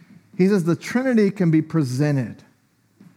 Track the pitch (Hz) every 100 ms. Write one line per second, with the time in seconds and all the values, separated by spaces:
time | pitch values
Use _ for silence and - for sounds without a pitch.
0 | _ - _ - 190 208 165 160 - 233
1 | 262 226 196 202 170 156 156 165 131 127
2 | 147 139 107 104 _ _ _ _ _ _
3 | -